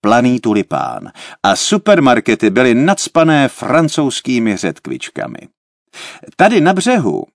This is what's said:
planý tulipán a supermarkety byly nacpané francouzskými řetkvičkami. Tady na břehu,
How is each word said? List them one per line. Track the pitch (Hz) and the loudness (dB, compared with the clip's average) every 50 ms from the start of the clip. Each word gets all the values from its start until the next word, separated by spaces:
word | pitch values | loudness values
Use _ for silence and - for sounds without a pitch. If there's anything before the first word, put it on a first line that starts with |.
planý | - 104 117 120 123 123 123 113 | -2 0 2 2 2 2 0 0
tulipán | - 113 104 101 90 - 78 69 67 62 58 50 50 50 - - - - - - - | 0 0 0 0 -2 -2 -4 -6 -6 -6 -8 -12 -14 -18 -20 -20 -20 -20 -10 -4 -2
a | 101 98 | 0 0
supermarkety | - - - 208 190 - 214 202 175 139 127 104 110 - 123 110 - 117 104 | 0 -2 -2 -2 -2 2 2 2 4 4 4 2 2 2 0 0 0 0 2
byly | 95 123 127 123 113 | 2 2 2 4 2
nacpané | 123 147 185 196 - - - - 165 160 160 156 143 139 | 2 2 0 0 -2 -4 -2 0 2 2 4 4 2 2
francouzskými | 123 - - 123 - 143 165 160 147 - 160 147 131 - - - 131 127 117 113 110 98 | 0 -2 -6 -4 0 0 0 0 0 -2 -2 -2 -2 -4 -6 -4 -2 -2 0 0 -2 -2
řetkvičkami. | 90 101 85 76 - - 67 65 65 - - - - - - - - - - _ _ _ _ _ _ _ _ _ - - - - - - - - | -2 -4 -6 -6 -8 -10 -12 -10 -10 -10 -14 -12 -12 -12 -12 -12 -16 -18 -20 _ _ _ _ _ _ _ _ _ -20 -20 -20 -20 -20 -20 -14 0
Tady | - 180 214 240 190 | 2 2 4 4 4
na | 165 180 190 | 2 2 0
břehu, | 185 - 247 254 208 135 95 73 - - - | 0 0 0 0 0 0 -2 -4 -4 -8 -12